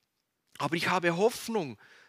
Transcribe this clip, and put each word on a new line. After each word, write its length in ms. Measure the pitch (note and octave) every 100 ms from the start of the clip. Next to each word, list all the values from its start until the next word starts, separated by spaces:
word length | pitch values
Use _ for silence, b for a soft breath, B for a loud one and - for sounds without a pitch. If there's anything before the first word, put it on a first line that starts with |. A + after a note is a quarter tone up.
| _ _ _ _ _ -
Aber 180 | C#3+ E3
ich 140 | F3
habe 280 | F3+ E3+ E3+
Hoffnung, 600 | A3 - - A3 D3+ A2 b b